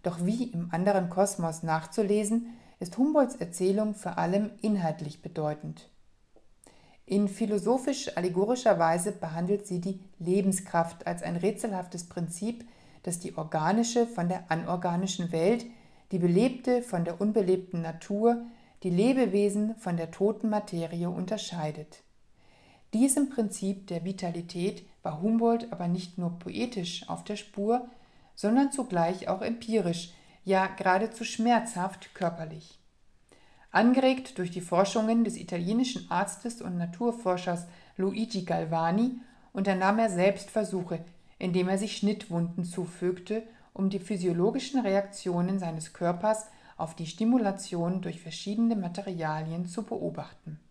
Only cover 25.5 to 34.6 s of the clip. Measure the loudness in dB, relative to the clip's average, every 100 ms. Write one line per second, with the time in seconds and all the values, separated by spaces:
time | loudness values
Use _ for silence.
25.5 | 2 -2 -4 -2 -2 -4 -4 -4 -4 -8
26.5 | -4 -4 -4 -6 -8 -8 -10 -8 -10 -8
27.5 | -4 0 0 -2 -18 -20 -20 _ -2 2
28.5 | 4 4 0 0 2 2 0 -4 -2 -2
29.5 | -6 0 2 2 -2 -6 -16 -20 -12 0
30.5 | 2 2 2 4 4 2 -4 -8 0 4
31.5 | 4 2 -4 -4 -6 -18 -4 -2 -2 -10
32.5 | -12 -16 -20 _ _ _ _ _ -20 _
33.5 | -20 0 6 6 8 6 2 -4 -6 -4
34.5 | -6